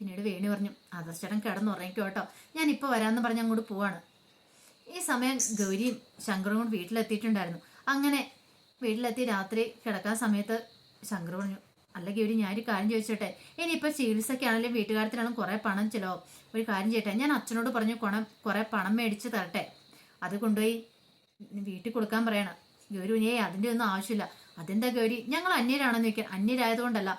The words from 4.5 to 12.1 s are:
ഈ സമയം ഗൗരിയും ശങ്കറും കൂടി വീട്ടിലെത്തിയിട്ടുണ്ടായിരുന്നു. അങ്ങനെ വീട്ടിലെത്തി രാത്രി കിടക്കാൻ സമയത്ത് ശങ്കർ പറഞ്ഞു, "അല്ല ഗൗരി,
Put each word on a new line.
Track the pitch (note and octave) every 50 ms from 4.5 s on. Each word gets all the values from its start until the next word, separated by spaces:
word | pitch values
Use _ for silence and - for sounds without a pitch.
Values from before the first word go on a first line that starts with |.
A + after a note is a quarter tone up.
| _ - - - - _ _
ഈ | - D4+ F4+
സമയം | F4 - C#4 A#3+ B3 C4 C4+ B3 - - A3 G#3
ഗൗരിയും | G3+ F#3+ F#3+ G3+ A#3 B3 A#3+ - - - _ - -
ശങ്കറും | - G3 F#3 F#3+ G3+ G#3
കൂടി | A3 A#3 A3+ A3
വീട്ടിലെത്തിയിട്ടുണ്ടായിരുന്നു. | F#3 F3+ F3+ A3+ A3+ A3 A3 A3 G#3 A3 A3+ A3 G3+ F3+ E3+ E3+ E3+ - - - - -
അങ്ങനെ | - C#4 C#4 C#4 C#4+ C#4+ C#4 C4 - - - _ _ _ _ _ _ _ -
വീട്ടിലെത്തി | C4 A3+ A3 A3+ B3 A#3+ A3 B3+ B3+
രാത്രി | A#3 G#3 G3 F#3+ F#3+ A3+ A3 A#3 A3 - - -
കിടക്കാൻ | A3+ G#3 F#3+ - G#3 A3+
സമയത്ത് | A3 A#3+ A3 G#3 G3+ G#3 G#3+ A3+ A3+ A3+ - - - - - - _ - -
ശങ്കർ | G#3 F#3 E3+ E3 F3+
പറഞ്ഞു, | F#3+ G3+ G3 F#3+ G3 - - _ _ _ _ -
"അല്ല | F#3 F3
ഗൗരി, | F#3+